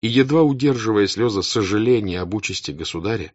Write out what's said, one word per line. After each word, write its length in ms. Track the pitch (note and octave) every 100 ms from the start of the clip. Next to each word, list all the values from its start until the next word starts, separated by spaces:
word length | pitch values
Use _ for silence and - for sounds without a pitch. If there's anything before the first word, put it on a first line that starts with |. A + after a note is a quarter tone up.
и, 60 | A2+
едва 340 | A#2 C3+ D#3
удерживая 640 | D#3 C3+ C#3+ B2 A2 G#2+ G2
слезы 360 | - A#2 G2+
сожаления 800 | F2+ A#2+ G2 G#2 A2+ B2 G2+ F2+
об 120 | F2+
участи 380 | G#2 - F#2 -
государя 600 | C#2+ E2 E2 F2+ A2+ G2